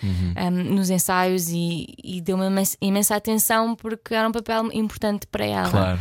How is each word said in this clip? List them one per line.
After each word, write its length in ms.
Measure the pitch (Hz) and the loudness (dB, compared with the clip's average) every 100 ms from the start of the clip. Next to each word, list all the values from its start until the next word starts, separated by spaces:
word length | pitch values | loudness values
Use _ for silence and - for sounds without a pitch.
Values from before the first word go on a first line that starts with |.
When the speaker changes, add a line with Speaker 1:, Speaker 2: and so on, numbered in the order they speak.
Speaker 1:
Uhum. 300 | 101 92 90 87 | -2 0 0 0
Speaker 2:
ahm, 400 | 180 180 180 196 | 0 0 2 2
nos 160 | 185 | 2
ensaios 580 | 185 175 185 185 185 170 | 2 2 2 2 2 0
e, 380 | 170 170 170 - - | -2 -2 -2 -6 -12
e 180 | - 180 | -10 -8
deu 140 | 170 185 | -2 0
uma 100 | 190 | 2
imensa, 320 | 190 190 - | 2 0 0
imensa 360 | 196 196 214 208 | 0 2 2 0
atenção 600 | 220 220 - 226 226 233 | 0 0 2 2 2 -2
porque 380 | 220 220 - | -6 -8 -4
era 140 | 226 220 | 0 0
um 40 | |
papel 380 | 226 226 226 226 | -2 -2 -2 -2
importante 540 | 214 220 - 220 202 - | -2 -2 -2 -2 -2 -4
para 200 | 208 208 | -4 -2
ela. 220 | 202 180 | 0 2
Speaker 1:
Claro. 280 | - 185 90 | 2 2 2